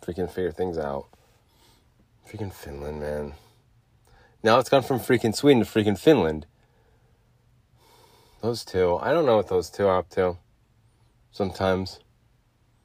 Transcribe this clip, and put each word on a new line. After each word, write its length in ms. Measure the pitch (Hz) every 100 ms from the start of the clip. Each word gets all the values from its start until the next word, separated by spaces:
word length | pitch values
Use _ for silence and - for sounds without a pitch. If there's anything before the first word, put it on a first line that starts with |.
freaking 260 | - 87 87
figure 220 | - 90
things 240 | - 92 82
out. 300 | 73 69 - _ _ _ _ _ _ _ _ _ _ _ -
Freaking 240 | 107 101
Finland, 480 | - 71 71 73 76
man. 320 | 73 76 73 73 _ _ _ _ _ _ _ _ _ _
Now 160 | 110 123
it's 100 | -
gone 140 | 139
from 160 | - 123
freaking 340 | - 120 113
Sweden 300 | 101 143 127
to 60 | 101
freaking 280 | 110 104 101
Finland. 460 | 156 139 80 78 - _ _ _ _ _ _ _ _ _ _ _ _ _ _ _ _ _ _ _
Those 220 | 110 117
two. 340 | - 92 90 87
I 120 | 117
don't 120 | 160
know 120 | 147 110
what 120 | -
those 220 | 92 85
two 160 | - 98
are 120 | 92
up 120 | -
to. 260 | - 92 87 _ _ _ _ _ _ _ _ _
Sometimes. 680 | - 98 - 95 92 92 - _ _ _ _ _ _ _ _